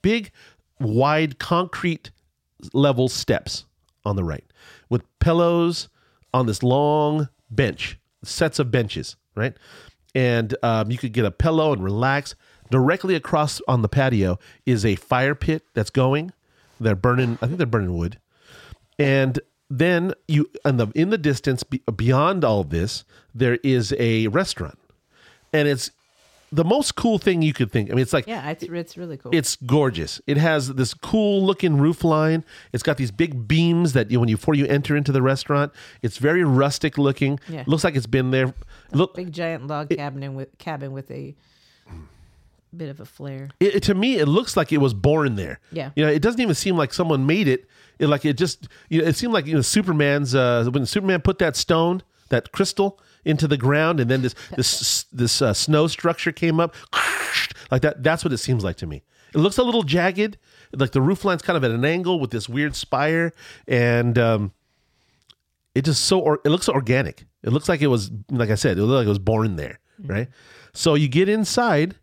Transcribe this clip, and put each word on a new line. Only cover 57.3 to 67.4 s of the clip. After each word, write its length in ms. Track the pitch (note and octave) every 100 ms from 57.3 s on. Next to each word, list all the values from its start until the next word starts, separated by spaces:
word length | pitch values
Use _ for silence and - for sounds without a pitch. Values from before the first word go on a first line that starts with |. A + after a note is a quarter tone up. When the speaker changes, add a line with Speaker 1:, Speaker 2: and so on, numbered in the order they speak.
| - - - -
Speaker 1:
like 100 | C3
that. 220 | D3+ C#3+
That's 200 | C#3 E3
what 80 | E3
it 40 | B2
seems 260 | - B2
like 140 | F#2+ E2
to 80 |
me. 160 | D#2+ C#2+ _ _ _
It 60 | D3
looks 180 | F#3 G3+
a 60 |
little 200 | B3 A3+
jagged, 540 | D#3 E3+ F3+ F#3 G#3+ G#3 _ _ -
like 180 | C3+ C3
the 100 | C3+
roof 240 | C3+ F#3+
line's 160 | G3+ F3
kind 160 | - E3+
of 60 |
at 80 | B2+
an 120 | A#2
angle 360 | C#3+ E3+ F3+ F3+
with 120 | B2+
this 160 | A2+ G#2
weird 280 | B2 D3
spire, 580 | - - C3+ D3+ E3 E3+ - - - -
and, 500 | B2 A#2+ A#2+ A#2+ A#2+
um, 320 | A#2 A2 G2+ _ _ _ _ _ _ _ _ _ _ _ _
it 100 | C3+
just 200 | C#3+ C3+
so 140 | - F#3+
or-, 200 | D3+ D3+
it 40 | D3
looks 200 | F3+ -
organic. 560 | C#3 A2+ C3 F#2 - - _